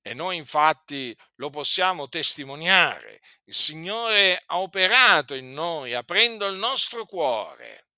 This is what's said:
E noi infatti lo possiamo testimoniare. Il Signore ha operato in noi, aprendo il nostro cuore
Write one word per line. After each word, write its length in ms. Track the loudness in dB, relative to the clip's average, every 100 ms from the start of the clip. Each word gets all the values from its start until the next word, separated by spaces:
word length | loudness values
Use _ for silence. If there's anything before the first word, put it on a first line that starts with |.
E 120 | -12
noi 240 | -8 -6 -8
infatti 760 | -2 2 4 2 -6 -8 -8 -12 _
lo 140 | _ -10
possiamo 600 | -4 -2 0 0 -2 -8
testimoniare. 1120 | -2 -2 -2 -6 -6 2 4 4 -2 -14 -20 _ _
Il 80 | _
Signore 880 | 2 4 2 -10 -6 2 4 4 2 _
ha 120 | -6
operato 760 | -4 0 4 6 6 4 2
in 180 | -10 -10
noi, 400 | -8 -6 -6 -6
aprendo 540 | -6 -2 2 2 0 -6
il 100 | -4
nostro 480 | -4 0 -2 -4
cuore 840 | -12 -4 -2 -2 -6 -14 -20 -20 _